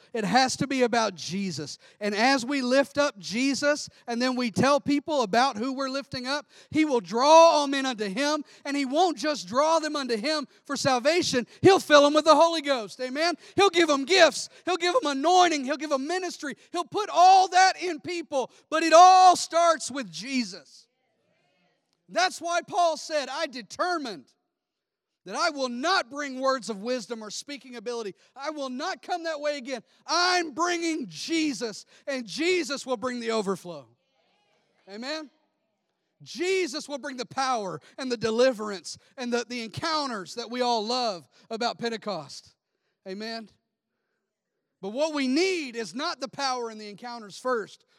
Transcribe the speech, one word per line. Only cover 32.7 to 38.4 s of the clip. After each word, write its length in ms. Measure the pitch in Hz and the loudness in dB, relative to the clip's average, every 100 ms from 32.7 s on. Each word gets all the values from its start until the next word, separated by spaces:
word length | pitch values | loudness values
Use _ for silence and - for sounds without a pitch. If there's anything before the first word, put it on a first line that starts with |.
| 277 262 | -6 -6
will 120 | 247 | -6
bring 220 | 254 247 | -4 -6
the 100 | 226 | -4
overflow." 560 | 226 196 185 175 156 117 117 _ _ _ _ _ _ _ _ - | -2 -2 -4 -8 -16 -18 _ _ _ _ _ _ _ _ _ -18
Amen? 440 | 202 254 311 294 _ _ _ _ _ _ _ _ _ | -12 -8 -8 -10 _ _ _ _ _ _ _ _ _
Jesus 680 | 143 220 359 381 330 285 - | -16 -6 -2 -2 -2 -6 -10
will 100 | 285 | -10
bring 180 | 285 254 | -10 -10
the 80 | 226 | -8
power 560 | - 269 247 196 151 - - | -4 -2 -2 -4 -10 -12 -10
and 140 | 262 | -6
the 60 | 240 | -4
deliverance 800 | 226 226 | 0 4